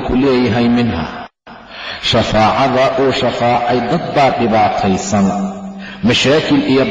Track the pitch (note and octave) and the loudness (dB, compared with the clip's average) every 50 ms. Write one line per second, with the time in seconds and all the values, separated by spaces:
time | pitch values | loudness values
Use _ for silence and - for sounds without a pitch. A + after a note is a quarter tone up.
0 | G#2 - A#2 B2+ C3+ C#3 B2+ B2 B2 A2+ G#2 A#2 A#2+ A#2+ A#2+ A#2+ A#2+ A2+ F#2+ E2 | 0 0 0 2 2 2 2 2 2 2 2 2 2 2 2 2 2 0 -2 -4
1 | D#2 - - - - - _ _ _ - - - - - - - - - - - | -6 -8 -8 -12 -14 -16 _ _ _ -20 -20 -20 -20 -20 -18 -16 -14 -12 -12 -8
2 | - - - A#2 G#2 - - G#2+ A2 G#2+ A2 B2+ C3+ C3+ B2 B2+ C3 C3 - C3 | -4 -2 0 0 0 0 2 2 4 4 4 2 0 2 2 2 2 2 2 2
3 | C3+ C3+ B2 - - A#2+ A2+ - A#2+ A#2+ A#2+ A#2+ - A#2+ B2 B2 A#2+ - D#3 E3+ | 0 0 0 0 -2 -2 -2 0 0 0 0 0 0 0 0 0 0 0 -2 -2
4 | - - - D3+ C#3 B2+ - - A#2+ A2 G#2+ A2 G#2 G2 - - - G2+ F#2+ - | -4 -2 0 2 2 2 2 0 0 0 2 2 2 2 0 0 0 0 0 -2
5 | - - - - G3 F#3+ - - - - - - - - - - - - - - | -2 -2 0 0 2 2 0 -2 -4 -6 -8 -10 -14 -14 -14 -14 -16 -16 -10 -4
6 | - A2 B2 - - C3 C#3+ D#3 D3+ - D3 C#3 C#3 - C3 C3+ C3 A2+ | -2 0 0 2 2 2 2 2 2 2 2 2 2 2 2 2 2 2